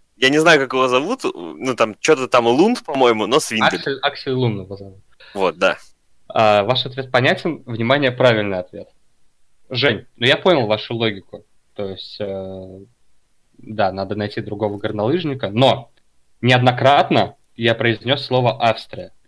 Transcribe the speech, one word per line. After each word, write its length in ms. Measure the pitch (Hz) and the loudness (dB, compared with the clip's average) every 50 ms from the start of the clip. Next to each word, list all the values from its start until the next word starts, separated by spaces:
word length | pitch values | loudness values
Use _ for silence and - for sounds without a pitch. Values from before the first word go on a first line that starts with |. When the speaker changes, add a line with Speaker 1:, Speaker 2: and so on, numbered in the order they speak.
| _ _ _ _ | _ _ _ _
Speaker 1:
Я 120 | 120 131 | 0 2
не 100 | 143 151 | 2 4
знаю, 200 | 156 170 165 147 | 4 6 4 4
как 140 | 135 123 131 | 2 0 0
его 140 | 131 131 127 | 0 2 2
зовут. 340 | 123 127 143 180 247 262 - | 2 0 0 -2 -4 -4 -4
Ну, 520 | 147 - - 87 82 67 76 104 131 127 | -6 -6 -8 -12 -14 -12 -8 -6 -4 0
там, 200 | - 117 110 104 - | 0 0 -2 -2 -2
чё-то 280 | - - 156 135 131 120 | 2 2 2 2 2 2
там 200 | - 127 117 117 | 2 4 4 4
Лунд, 360 | 120 135 180 220 247 - - | 4 4 4 4 2 0 -4
по-моему, 420 | - 151 135 131 120 117 110 107 95 | -6 0 2 4 4 4 2 0 0
но 120 | 123 156 | 0 0
Свиндель. 380 | - - 117 110 120 156 180 175 | 0 0 -2 0 0 0 0 -2
Speaker 2:
Аксель, 200 | - 156 139 131 | -4 -6 -6 -4
Аксель 320 | - 143 - - - 139 131 | -4 -6 -6 -6 -6 -6 -2
Лунд 300 | 131 127 117 107 98 92 | 0 0 -2 -2 -4 -8
его 120 | 92 98 | -12 -14
зовут. 240 | 98 101 98 92 95 _ _ - _ - - - | -16 -16 -18 -20 -20 _ _ -20 _ -20 -14 -4
Speaker 1:
Вот, 240 | 101 95 90 80 85 | -2 0 0 0 2
да. 200 | 95 92 78 - - - _ _ _ _ _ _ _ - | 0 0 0 -2 -8 -18 _ _ _ _ _ _ _ -4
Speaker 2:
А, 360 | - - 110 107 104 104 101 | 0 2 4 6 6 4 4
ваш 220 | 104 127 127 - | 2 0 -2 -4
ответ 260 | 127 - 135 135 127 | -6 -8 -10 -6 -2
понятен. 520 | - 127 123 147 180 180 - 180 151 - - | 0 0 2 2 0 0 -2 -6 -6 -8 -10
Внимание, 460 | - 113 110 117 117 135 143 143 131 | -10 -8 -4 0 0 2 2 2 0
правильный 460 | 127 127 127 127 113 107 104 101 98 92 | 0 2 2 4 4 2 0 -2 -4 -4
ответ. 300 | 90 - - 87 82 - _ _ _ _ _ _ _ _ _ _ _ _ _ _ _ - | -6 -8 -14 -18 -18 -20 _ _ _ _ _ _ _ _ _ _ _ _ _ _ _ -10
Жень, 380 | 131 120 123 139 110 95 - - _ - | -4 0 0 0 0 -2 -6 -14 _ -2
ну 80 | 113 | 0
я 100 | 123 143 | 2 2
понял 300 | - - 196 175 147 120 104 | 2 4 2 2 4 2 0
вашу 280 | 107 107 - - 120 | -2 -2 -4 -6 -4
логику. 500 | 113 117 110 101 95 - _ - 101 - _ _ _ _ _ _ | -2 -2 -2 -2 -6 -12 _ -20 -20 -20 _ _ _ _ _ _
То 140 | - 104 95 | -10 -10 -10
есть, 260 | 95 92 - - - - | -10 -12 -14 -18 -12 -10
э, 600 | 107 98 98 95 95 95 95 95 92 92 95 95 98 117 _ _ _ _ _ _ _ _ _ _ _ _ _ - | -10 -8 -8 -10 -10 -12 -12 -14 -16 -16 -18 -20 -20 -20 _ _ _ _ _ _ _ _ _ _ _ _ _ -20
да, 320 | - - 110 104 107 95 | -16 -10 -4 -2 0 0
надо 240 | 95 95 98 98 101 | 0 -4 -6 -6 -4
найти 260 | 104 104 104 - 113 | -6 -6 -6 -6 -8
другого 360 | 104 101 104 101 110 104 101 101 | -8 -8 -6 -4 -4 -4 -4 -4
горнолыжника, 720 | 101 107 101 107 104 113 143 185 170 151 135 127 - 98 | -6 -6 -4 -2 -2 0 -2 -2 -2 -6 -6 -6 -6 -4
но 400 | 101 113 135 131 101 - - - _ _ _ _ _ _ _ _ _ _ | 0 2 4 4 2 0 -4 -12 _ _ _ _ _ _ _ _ _ _
неоднократно 960 | - 120 127 123 123 127 127 127 - 131 143 143 - - 180 123 98 92 - _ _ _ _ | 0 2 2 4 4 2 2 4 4 4 4 4 4 2 2 0 0 0 -4 _ _ _ _
я 200 | - 113 113 117 | -2 0 0 0
произнёс 500 | - 120 120 113 104 - 120 135 - - | 2 0 0 0 -2 -2 -2 -2 -2 -2
слово 320 | - 131 127 123 120 - - 120 117 | -2 -2 0 2 0 0 2 0 0
"Австрия" 440 | 110 - - - - - - - - _ _ | 0 -2 -6 -12 -14 -14 -16 -16 -18 _ _